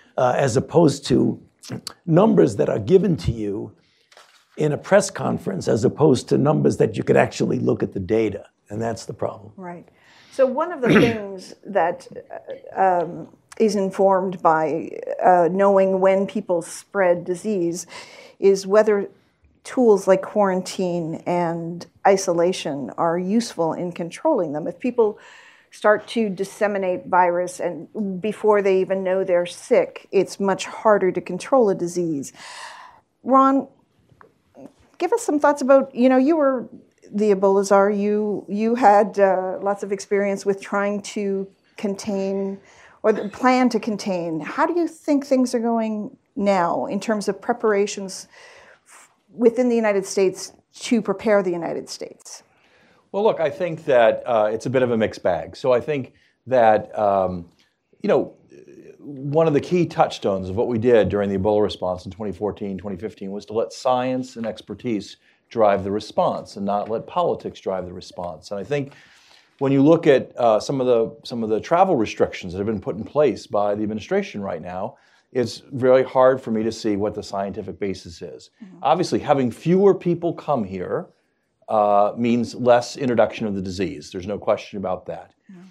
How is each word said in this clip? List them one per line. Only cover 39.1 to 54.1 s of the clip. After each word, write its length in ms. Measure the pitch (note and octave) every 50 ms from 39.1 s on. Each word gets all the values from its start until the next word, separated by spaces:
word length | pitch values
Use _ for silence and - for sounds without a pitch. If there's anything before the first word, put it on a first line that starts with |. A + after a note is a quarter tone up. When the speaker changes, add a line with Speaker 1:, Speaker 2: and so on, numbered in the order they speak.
| F#3 G3
Speaker 2:
uh, 400 | G3 F#3+ F#3 F#3 F#3 F#3 F#3 - F#3+
lots 200 | G3 G3+ G3+ -
of 100 | G3 G3+
experience 520 | G3 - - G#3 G3 G3+ G3+ G3 G3 -
with 160 | G3+ G3 G3
trying 420 | - - - G3+ G3+ G3+ G#3 G3+ G3+
to 460 | - - A3 G3+ G3 G3 G3 G3 G3 _ _ _ _ _
contain 800 | - - G3+ G3 F#3+ - - G3+ G3 G3 G3 G3 G3 G3 G3 G3 G3 _ _ _ _ - - _ _ -
or 100 | G#3+ A3
the 160 | - - G3
plan 400 | - - - B3 B3+ B3+ B3+ A#3+
to 100 | A#3 G#3+
contain. 600 | - A#3+ G#3 G3 - A3 F#3 F3 E3 E3+ D#3+ D#3+
How 260 | D#3 F3 - - D4+
do 120 | E4 E4+ F4
you 80 | E4
think 400 | D#4 - - - - D4 C#4 C#4
things 280 | - C4+ C4 B3+ A#3+ -
are 60 | A#3+
going 560 | A3+ A#3 A#3 A3+ A3 A3 G#3+ G#3+ G#3 - - - _ _ -
now 500 | - G3 G3+ G3 F#3 E3+ E3+ D3+ C#3 -
in 140 | - - G#3
terms 280 | - - A3 G#3+ G3 G#3
of 120 | G3 G3+
preparations 880 | - - A#3 A#3 - A3 G#3 G3+ G3+ G#3 - G#3 G3 F#3+ - - - _ _ - - - - - - - - _ _
f-, 240 | _ - - - _ _ _ _ _
within 380 | - F3 A#3+ A3+ A3+ A#3+ B3+ B3
the 80 | A#3
United 280 | A#3 A3 G#3 G3+ G3 F#3+
States 480 | G3 - G#3 G3 F#3 F#3 - - - - _ _ _ _ -
to 200 | - - B3+ A3 G#3
prepare 400 | - F#3+ G3 - A#3 G#3 G3+ G3
the 80 | F#3
United 380 | E3+ F3 E3 - D3+ - - -
States? 540 | - - - - - _ - - - - _ _ _ _ _ _ _ _ _ _ _ _ _ _ -
Speaker 3:
Well, 120 | G3 G#3
look, 160 | A3 E3+ -
I 100 | E3 C#3+
think 340 | C#3+ - F#3 F3 D#3+ - -
that, 360 | D3+ C3+ A#2+ A#2 A2